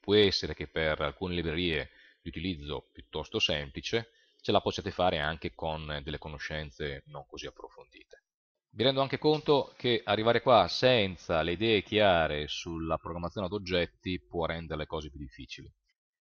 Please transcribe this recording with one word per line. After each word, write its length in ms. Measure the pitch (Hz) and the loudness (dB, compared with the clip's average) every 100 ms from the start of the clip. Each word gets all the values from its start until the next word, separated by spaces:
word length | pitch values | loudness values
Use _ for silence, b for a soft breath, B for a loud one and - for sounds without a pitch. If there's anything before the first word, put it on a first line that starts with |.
Può 140 | - 104 | 2 6
essere 380 | 101 - 80 | 6 4 -4
che 140 | - 78 | -6 -6
per 320 | 80 80 78 | -2 0 0
alcune 340 | 73 - 92 | -2 -4 -4
librerie 580 | 87 80 80 85 76 65 b b b | -2 -2 0 0 -2 -4 b b b
di 60 | 85 | -12
utilizzo 600 | 82 92 80 73 67 - | -6 -6 -6 -6 -10 -10
piuttosto 480 | - - 78 76 110 | -20 -12 -10 -4 -2
semplice 720 | - 78 71 82 - 117 113 b b b | 0 -2 -4 -8 -4 -4 -4 b b b
ce 100 | - | 0
la 100 | 101 | 2
possiate 300 | 101 95 90 | 2 -6 -6
fare 280 | 87 90 85 | 0 0 2
anche 340 | 76 80 85 | -2 -4 -8
con 480 | - 82 78 76 73 | -6 -6 -6 -8 -8
delle 160 | 73 73 | -8 -10
conoscenze 840 | 80 73 - 78 76 - 76 69 73 | -10 -10 -8 -8 -10 -8 -8 -8 -12
non 180 | 73 - | -16 -14
così 220 | - 71 | -14 -14
approfondite. 760 | - - - - - - - _ _ _ _ _ 101 | -14 -20 -20 -20 -20 -20 -20 _ _ _ _ _ 0
Mi 60 | |
rendo 180 | 127 135 | 0 2
anche 160 | 135 131 | -2 0
conto 560 | 151 151 151 143 - - | 2 2 4 4 2 -4
che 260 | 123 113 - | 0 0 2
arrivare 360 | 104 113 117 | 2 4 4
qua 260 | 139 113 85 | 6 6 6
senza 760 | - 127 123 98 85 - 82 | 4 4 4 2 -4 0 0
le 120 | 82 | 2
idee 280 | 87 113 104 | 0 2 2
chiare 640 | - 104 104 85 78 73 73 | 2 4 6 6 4 0 -4
sulla 500 | - 87 82 80 80 | -8 -8 -6 -2 -4
programmazione 500 | 85 85 85 110 92 | -4 -8 -8 -6 -6
ad 60 | |
oggetti 680 | 104 90 90 82 _ 92 90 | -6 -2 0 0 _ -6 -6
può 240 | - 87 80 | -6 -4 -2
rendere 360 | 82 80 78 | -4 -6 -6
le 40 | 76 | -6
cose 240 | 80 73 | -6 -8
più 80 | 71 | -12
difficili. 500 | 71 - 87 - - _ _ _ _ _ | -14 -14 -16 -16 -18 _ _ _ _ _